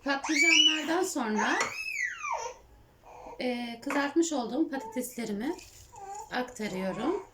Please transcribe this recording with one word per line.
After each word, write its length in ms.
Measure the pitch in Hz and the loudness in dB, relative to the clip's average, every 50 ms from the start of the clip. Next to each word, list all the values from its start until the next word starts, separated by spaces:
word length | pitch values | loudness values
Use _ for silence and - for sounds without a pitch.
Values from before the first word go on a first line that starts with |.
| - | 0
Patlıcanlardan 960 | 269 277 269 - - 311 285 294 302 302 - 285 320 311 311 294 320 320 359 | -2 -2 -2 0 0 4 4 6 6 8 8 8 6 6 2 0 0 2 2
sonra, 560 | 370 - - 302 240 214 214 208 - 240 320 932 - - 1077 1077 1077 1077 1077 1077 - - 1077 1077 1077 1077 - - 466 508 - - - - - - - _ - _ - - - - - - - - | 2 0 0 -2 0 2 2 2 2 2 2 2 0 0 -2 -6 -6 -6 -4 -2 -2 -4 -4 -4 -4 -4 -4 -2 -4 -6 -10 -12 -20 -20 -20 -20 -20 _ -20 _ -20 -20 -20 -16 -16 -16 -8 -4
e, 400 | 247 254 247 240 240 233 233 226 | -2 -2 -2 -2 -4 -8 -8 -8
kızartmış 520 | - 277 277 285 277 285 - 330 330 - | -6 -2 0 0 0 4 4 4 4 4
olduğum 380 | 302 262 233 214 240 285 320 294 | 2 -2 -2 0 2 2 2 2
patateslerimi 840 | 269 254 - - - 254 240 - - - 233 208 208 202 233 294 359 - - - - - - - - - - - - 415 440 - | 0 -6 -6 -4 -4 -4 -4 -4 -6 -6 -4 -4 -2 -2 -2 -2 -4 -4 -10 -18 -20 -20 -20 -20 -18 -16 -12 -12 -10 -10 -10 -6
aktarıyorum. 920 | - 247 247 - - - 214 196 180 185 190 190 175 196 233 302 392 381 381 - | -4 -4 -4 -4 -6 -6 -6 -4 -2 -2 -2 -2 -2 -2 0 0 0 -2 -4 -10